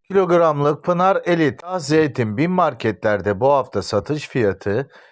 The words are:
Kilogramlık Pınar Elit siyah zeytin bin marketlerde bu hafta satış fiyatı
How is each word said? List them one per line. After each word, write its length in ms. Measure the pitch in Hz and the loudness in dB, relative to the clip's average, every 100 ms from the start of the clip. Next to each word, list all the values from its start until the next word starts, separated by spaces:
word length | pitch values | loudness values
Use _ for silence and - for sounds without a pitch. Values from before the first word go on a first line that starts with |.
| - | -2
Kilogramlık 760 | 196 180 175 165 147 147 151 | 0 2 4 4 2 0 0
Pınar 380 | - 175 185 190 170 | -2 0 2 2 0
Elit 340 | 170 151 - | 2 0 -2
siyah 200 | 175 185 | -8 -6
zeytin 580 | 135 156 151 127 110 104 | 0 2 2 0 -4 -2
bin 140 | 170 | -2
marketlerde 880 | 185 160 123 113 101 110 104 101 98 | 0 0 0 -4 -2 0 0 0 0
bu 120 | 131 | 2
hafta 300 | 143 117 101 | 2 0 -6
satış 460 | - 104 - 151 - | -2 -4 -2 -8 -4
fiyatı 600 | 135 104 92 101 107 139 - - | -2 0 -2 -4 -4 -6 -14 -20